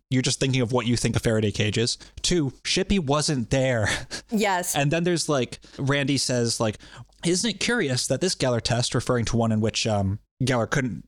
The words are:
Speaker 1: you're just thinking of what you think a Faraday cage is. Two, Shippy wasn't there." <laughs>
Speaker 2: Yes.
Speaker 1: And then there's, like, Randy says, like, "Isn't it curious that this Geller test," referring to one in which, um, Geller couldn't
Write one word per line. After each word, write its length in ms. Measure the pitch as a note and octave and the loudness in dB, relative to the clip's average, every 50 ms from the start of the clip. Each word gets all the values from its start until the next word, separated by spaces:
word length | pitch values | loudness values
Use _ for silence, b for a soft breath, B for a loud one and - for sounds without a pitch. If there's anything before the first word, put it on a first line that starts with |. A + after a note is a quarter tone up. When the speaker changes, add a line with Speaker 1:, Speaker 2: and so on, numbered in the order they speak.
| _ - | _ -2
Speaker 1:
you're 140 | C3 C3 B2 | 0 0 0
just 160 | C3+ - - | 0 0 0
thinking 220 | C#3+ C3+ B2+ C3 B2 | 0 0 0 0 0
of 80 | G#2+ | 2
what 160 | B2+ B2 A2 | 0 0 2
you 100 | A#2+ A#2+ | 2 0
think 180 | A2 - A#2 A2 | 2 2 0 0
a 40 | - | 0
Faraday 320 | - A#2+ A2 A2 G#2+ G2+ | 0 2 2 2 2 0
cage 260 | - - G#2+ G#2 G2 | 0 0 -2 0 0
is. 220 | A2+ A#2 - - - B B B B - | 0 0 0 -2 -6 B B B B -2
Two, 260 | - F3+ F3 D3 C3 - - - | 0 0 2 0 -2 -4 -6 -6
Shippy 360 | - - F3+ F#3+ - G3+ G3 | -2 -2 0 0 2 0 0
wasn't 520 | D#3 B2+ C#3+ D3+ C#3+ - D3+ B2+ A2+ - | 2 2 0 0 2 0 0 0 0 0
there." 360 | C#3 C3+ C3 C3 B2 A2+ G#2 F#2+ - | 2 2 2 2 2 2 0 0 -2
<laughs> 380 | - - - - - - - | -2 -6 -8 -12 -12 -8 -2
Speaker 2:
Yes. 440 | A#3 G3+ G#3+ G3 F#3 F3 F3+ - - | 0 0 2 2 2 0 -2 -2 0
Speaker 1:
And 140 | D3+ C#3 D3 | 0 0 2
then 140 | E3 E3 F3 | 2 0 2
there's, 260 | F3+ F3 D#3 - - | 2 0 0 0 0
like, 300 | D3+ C3 A#2+ - - - - - - | 0 0 0 -2 -6 -12 -20 -16 -8
Randy 400 | - - B2+ C#3+ C#3+ C#3 C3 C#3+ | -4 -2 0 2 2 2 2 0
says, 420 | C3 - - B2+ A#2+ A#2+ A2+ - - | 0 0 0 0 0 0 0 0 0
like, 200 | A#2 G#2+ G#2 - B B B B B B _ - - | 0 -2 -2 -4 B B B B B B _ -4 -2
"Isn't 240 | E3 F3+ F3+ G3+ A#3+ | 0 0 0 0 -2
it 80 | - - | -2 -2
curious 480 | - A#3 A#3+ A#3+ F3 C3+ B2+ B2 - | -2 0 0 0 0 0 0 -2 -2
that 120 | - C3+ B2+ | -2 -2 0
this 140 | F3 F#3 - | 0 -2 -2
Geller 280 | - C#3 B2+ A#2+ A2+ | 0 0 0 0 0
test," 340 | - - A#2+ A#2+ B2 - - | 0 0 0 0 0 0 -2
referring 300 | B2+ - - B2+ A#2+ A2 | -2 0 0 0 0 0
to 120 | - - | 0 0
one 140 | A2+ A2+ A2+ | 2 2 2
in 100 | A2 G#2+ | 2 2
which, 240 | A2 A2 - - - | 0 0 0 -2 -2
um, 320 | A#2 G#2+ G2+ G2 F#2+ G2+ - _ _ _ - | 0 0 2 2 0 -2 -4 _ _ _ -4
Geller 260 | C3 B2 B2+ A#2+ A2 - | -2 0 0 0 0 0
couldn't 340 | - - B2+ A#2+ F#2 C2+ - | 0 0 0 -2 -4 -8 -12